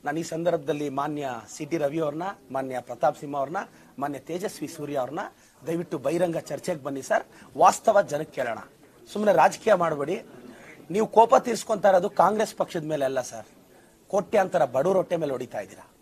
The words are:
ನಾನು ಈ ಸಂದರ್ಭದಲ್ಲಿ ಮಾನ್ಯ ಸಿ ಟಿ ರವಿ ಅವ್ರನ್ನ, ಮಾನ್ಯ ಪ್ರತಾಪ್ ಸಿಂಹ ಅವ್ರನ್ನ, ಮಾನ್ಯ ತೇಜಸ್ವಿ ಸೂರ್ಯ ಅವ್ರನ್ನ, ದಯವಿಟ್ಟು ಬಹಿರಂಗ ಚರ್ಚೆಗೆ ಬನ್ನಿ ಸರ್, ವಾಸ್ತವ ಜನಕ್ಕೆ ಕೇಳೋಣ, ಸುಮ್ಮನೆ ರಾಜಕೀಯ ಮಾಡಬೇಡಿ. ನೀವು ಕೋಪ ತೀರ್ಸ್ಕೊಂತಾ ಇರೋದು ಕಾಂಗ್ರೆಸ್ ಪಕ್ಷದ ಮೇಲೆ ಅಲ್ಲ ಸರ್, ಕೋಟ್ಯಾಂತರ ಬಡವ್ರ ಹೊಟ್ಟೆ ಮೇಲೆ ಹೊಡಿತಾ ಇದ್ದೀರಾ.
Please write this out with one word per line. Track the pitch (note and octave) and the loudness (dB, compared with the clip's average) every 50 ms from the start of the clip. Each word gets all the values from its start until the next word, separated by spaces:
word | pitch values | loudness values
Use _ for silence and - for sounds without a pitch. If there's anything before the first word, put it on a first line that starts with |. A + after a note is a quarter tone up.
| _ | _
ನಾನು | C#3+ D3 E3 | -4 -4 -4
ಈ | E3 | -6
ಸಂದರ್ಭದಲ್ಲಿ | - E3 D#3+ E3+ F3 E3+ E3 C#3+ C#3+ D#3 D3 D3 C#3+ | -6 -6 -2 0 0 0 -2 -2 -4 -4 -4 -4 -4
ಮಾನ್ಯ | C3 C#3 C#3+ D3+ D3+ D3 C#3+ C3+ B2 A2+ G#2+ - - | -4 -4 -4 -4 -4 -6 -6 -8 -8 -10 -12 -16 -14
ಸಿ | - D3+ | -14 -8
ಟಿ | C#3 D#3 | -6 -4
ರವಿ | E3 D3 C#3+ D3 E3 | -2 -2 -2 -2 -2
ಅವ್ರನ್ನ, | D#3+ D3 C#3+ D#3 F3 G3 G3+ - - - | -4 -4 -4 -6 -8 -8 -10 -12 -16 -8
ಮಾನ್ಯ | B2+ C3+ C3+ C3 B2+ B2 | -8 -6 -6 -6 -8 -8
ಪ್ರತಾಪ್ | A#2+ - A#2+ A#2+ - D#3 C#3+ - | -8 -10 -6 0 0 0 0 -2
ಸಿಂಹ | D#3 C#3+ C#3+ | -12 -8 -6
ಅವ್ರನ್ನ, | C#3+ C3+ C3+ E3+ G3 - - _ - - - _ - | -6 -6 -4 -6 -8 -8 -10 _ -20 -20 -20 _ -8
ಮಾನ್ಯ | C#3 D3 C#3+ C3 | -8 -6 -8 -10
ತೇಜಸ್ವಿ | - - D#3+ F3+ F#3 G#3+ - - D#3+ | -10 -8 -8 -6 -6 -8 -8 -8 -12
ಸೂರ್ಯ | C#3 - - D3 C#3+ C#3+ | -12 -10 -10 -10 -6 -4
ಅವ್ರನ್ನ, | C3+ B2 B2+ C#3+ F3 A3 - _ _ _ _ _ _ - | -4 -4 -4 -6 -10 -10 -10 _ _ _ _ _ _ -8
ದಯವಿಟ್ಟು | C#3+ E3+ E3+ F3 - - | -6 -6 -6 -4 -6 -8
ಬಹಿರಂಗ | D3 A#2+ C#3 D#3 E3+ F#3 F3 D#3+ | -4 -4 -2 0 0 0 0 -2
ಚರ್ಚೆಗೆ | D#3 - - D3+ - - - F3+ D3+ B2+ | -6 -6 -8 -10 -8 -6 -6 -6 -6 -6
ಬನ್ನಿ | C#3+ C#3 C3+ | -8 -8 -8
ಸರ್, | B2+ - - - - _ - - - - - | -2 0 0 0 0 _ -18 -20 -20 -16 0
ವಾಸ್ತವ | C3+ E3 F#3+ F#3+ - - - G#3 G3+ | 6 6 6 6 4 0 4 4 4
ಜನಕ್ಕೆ | F#3+ C3+ D3 D3 D#3 D3+ | 2 2 -4 -6 -6 -8
ಕೇಳೋಣ, | - D3 B2+ A#2+ A2 G#2+ - - _ _ _ _ _ - - - - | -6 -6 -4 -4 -6 -8 -10 -18 _ _ _ _ _ -20 -20 -12 -6
ಸುಮ್ಮನೆ | G3+ G#3+ G#3 F#3 | 0 2 4 6
ರಾಜಕೀಯ | D#3+ D#3 G3+ - - - A3 G#3 | 6 6 4 4 2 2 2 4
ಮಾಡಬೇಡಿ. | F3+ E3+ E3 D#3 C#3+ C#3+ D3 F#3 A3+ - - - - - - - - - - - - - - | 4 4 0 0 -2 -4 -4 -4 -6 -8 -16 -20 -20 -20 -20 -20 -20 -20 -20 -20 -20 -14 -4
ನೀವು | E3 G#3 A3 | -2 0 0
ಕೋಪ | - - G#3 A#3 A3+ C4+ | 4 6 6 6 8 6
ತೀರ್ಸ್ಕೊಂತಾ | - - B3 A3+ - - - A3 G3 D#3+ G3+ | 4 4 2 -4 -4 -4 -4 -4 2 4 6
ಇರೋದು | F#3+ F3+ F3 G3+ | 6 6 4 0
ಕಾಂಗ್ರೆಸ್ | - - E3+ F#3 G#3+ G#3+ A3+ G3 - | 2 4 4 4 4 2 -2 -4 -2
ಪಕ್ಷದ | - F#3 - - F3 D3+ | -6 -6 -4 -4 -8 -4
ಮೇಲೆ | D#3 D#3 D3 C3+ | -4 -4 -2 -2
ಅಲ್ಲ | C3 C3+ C3 | -2 -2 -4
ಸರ್, | A#2+ - A#2+ A2 G#2 _ _ - _ _ _ - _ _ _ _ _ | -6 -6 -12 -16 -18 _ _ -20 _ _ _ -20 _ _ _ _ _
ಕೋಟ್ಯಾಂತರ | _ - G3+ G3 G3 - G#3 F#3+ F#3 - F3 D3+ | _ -2 -2 -2 2 2 2 2 4 6 6 4
ಬಡವ್ರ | B2+ B2 C3 C#3+ F3+ G3 | 6 4 0 2 4 4
ಹೊಟ್ಟೆ | F#3+ E3+ - F3 | 2 2 2 -2
ಮೇಲೆ | E3 D#3+ C#3+ | -2 -2 -2
ಹೊಡಿತಾ | C3+ B2 B2+ - - A2+ | -2 -4 -6 -8 -8 -10
ಇದ್ದೀರಾ. | G2+ F#2+ - F2+ F#2 _ _ _ | -10 -10 -14 -20 -20 _ _ _